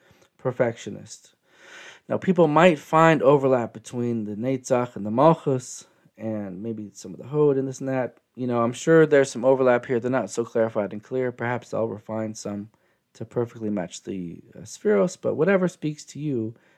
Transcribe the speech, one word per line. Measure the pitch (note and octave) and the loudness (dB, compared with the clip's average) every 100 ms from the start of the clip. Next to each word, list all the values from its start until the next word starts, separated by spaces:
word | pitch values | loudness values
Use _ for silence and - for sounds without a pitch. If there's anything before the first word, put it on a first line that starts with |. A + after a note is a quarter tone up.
| _ _ _ _ | _ _ _ _
perfectionist. | C3 A#2+ A#2+ - G#2 G2+ G#2+ - _ _ _ _ - - - - - | -4 -2 -2 -4 -12 -14 -16 -20 _ _ _ _ -20 -20 -20 -16 -6
Now, | A#2 | -4
people | F#3+ F3+ D#3 | 0 2 4
might | D3+ F3+ D3+ | 6 6 4
find | - D#3+ E3 D#3 | 0 4 6 6
overlap | C3+ D3 C3+ B2+ A2 | 4 4 4 2 0
between | A2 - B2 A#2+ A#2 | -8 -10 -6 -4 -4
the | G#2 G#2 | -6 -6
Neitzach | B2+ C3 - B2 B2 | -4 -4 0 0 0
and | - | -6
the | G#2+ | -4
Malchus, | A#2 D#3+ D#3+ D3 C3 - - - _ _ - | 4 4 4 0 -4 -6 -18 -20 _ _ -12
and | A2 G#2+ G2+ F2+ | -8 -8 -8 -10
maybe | A2+ A2 G2+ | -10 -10 -12
some | - G2 | -16 -16
of | E2+ | -16
the | A#2+ | -6
Hod | D3+ D3 C3+ | 2 2 2
and | C3+ | -2
this | C3 | -6
and | C3+ | -6
that. | C3 A#2+ - _ - | -4 -4 -8 _ -8
You | B2+ | -2
know, | A#2+ | 0
I'm | A#2 | 0
sure | B2 E3 D#3+ | 0 4 6
there's | D3+ C#3+ C3+ | 8 6 4
some | A#2+ | 2
overlap | C3 C3+ B2+ A#2+ B2+ | 2 4 4 4 2
here. | A#2+ | -2
They're | B2 | 0
not | C3 G2 | -2 -2
so | - | -6
clarified | A#2 A#2 A2+ A2 G2 | -2 0 0 0 -4
and | G#2+ | -6
clear. | - C3 B2+ | -8 -4 -4
Perhaps | A#2+ A#2+ A#2+ - | -4 -4 -4 -6
I'll | G#2 A2 | -6 -4
refine | G#2 - A2 A2 | -6 -8 -8 -6
some | A2 G#2 G#2 G#2+ _ _ _ _ | -8 -10 -10 -12 _ _ _ _
to | - | -16
perfectly | A2+ B2 A#2 A#2 G#2+ | -8 -4 -4 -4 -4
match | G2+ F2 - | -4 -6 -10
the, | G2 G2 F2 - - | -10 -10 -10 -14 -20
uh, | - | -20
Spheros, | - - G#3 G#3 F3+ - | -18 -4 0 2 0 -2
but | A2+ | -4
whatever | A2+ E3+ F#3+ F3 | 0 2 2 0
speaks | - D3+ D3 | -4 -8 -8
to | - C#3+ | -12 -10
you, | D3+ A#2+ A2 - _ | -6 -4 -6 -10 _